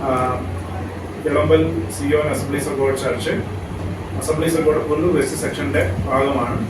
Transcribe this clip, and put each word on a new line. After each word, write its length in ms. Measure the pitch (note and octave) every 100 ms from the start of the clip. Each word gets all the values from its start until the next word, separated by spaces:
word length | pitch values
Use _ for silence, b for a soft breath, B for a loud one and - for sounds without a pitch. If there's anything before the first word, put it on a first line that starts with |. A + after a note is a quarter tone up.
| C3+
ആ, 40 | B2+ A#2+ F2 E2+ - - - - - - - D3+
ഇളമ്പൽ 320 | C#3+ D3+ D#3+ D#3+ E3 - -
സിയോൺ 320 | C#3+ D3+ D3+
Assemblies 340 | C#3 C#3 C#3+ D3+
of 40 | C#3
God 120 | C3+ C3
ചർച്ച് 300 | C3 A#2 D#3 C3 - - - - F#2+ F#2 - C#3
Assemblies 340 | - D#3 D#3+ D#3+
of 40 | D#3
God 100 | D3+ -
പുനലൂർ 240 | D3+ F3 D#3
വെസ്റ്റ് 200 | C3 -
സെക്ഷൻ്റെ 380 | A2+ - F#2+ - - - -
ഭാഗമാണ്. 480 | C3 C3+ - - - -